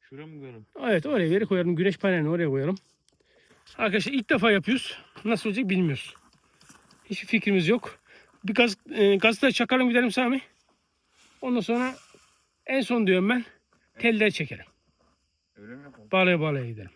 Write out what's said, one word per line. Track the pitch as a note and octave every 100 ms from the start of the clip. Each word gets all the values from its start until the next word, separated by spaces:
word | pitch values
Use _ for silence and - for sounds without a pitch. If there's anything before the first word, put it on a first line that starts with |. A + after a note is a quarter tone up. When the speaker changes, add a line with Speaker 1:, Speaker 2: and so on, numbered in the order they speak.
| _
Speaker 1:
Şuraya | C3+ D#3
mı | D#3
koyalım? | C3+ A#2+ G#2+ -
Speaker 2:
Evet, | C4 G3 C#4
oraya | C#4 E3
bir |
yere | F3+ G#3+
koyalım. | F#3 F3 E3+
Güneş | F#3+ F3
panelini | G3 F3+ D3+
oraya | E3+ E3
koyalım. | C3+ C#3+ F#3+ _ _ _ _ _ _ _ _ - -
Arkadaşlar | A3 G3 F#3+
ilk | C#4 A3
defa | C#4 A3
yapıyoruz. | G3+ E3 B3 - - - - G#3
Nasıl | A3+ A3
olacak | G3+ A3+
bilmiyoruz. | F#3+ F3 C3+ - - _ _ _ _ - - _ _ -
Hiçbir | G3 -
fikrimiz | A3 G3+ G3 E3
yok. | A#3+ - - _ - _ _
Bir | G3
gaz-, | G#3+ A#3+ G3 -
e, | G#3+ G3+ G3
gazete | A3+ G#3+ C#4
çakalım | - A#3+ B3+ B3+
gidelim | A#3+ B3
Sami. | F#3+ B3+ C4+ - _ _ _ _ _ _ _ _ _
Ondan | C4 B3
sonra | G3+ A#3 B3+ B3 - - _ _ _ _ -
en | C4
son | B3 A#3+ G3+
diyorum | F#3 F#3+
ben, | B3 A3+ _ _ _ _
Speaker 1:
Evet. | -
Speaker 2:
teller | A#3 A3+ G#3+
çekelim. | - D3+ - - _ _ _ _ _ _ _ _ _
Speaker 1:
Öyle | G#2 B2+
mi |
yapalım? | C#3+ C3 G#2+
Speaker 2:
Bağlaya | F#3 F#3 F3
bağlaya | D#3 C#3+ A#2+
gidelim. | A2 F#2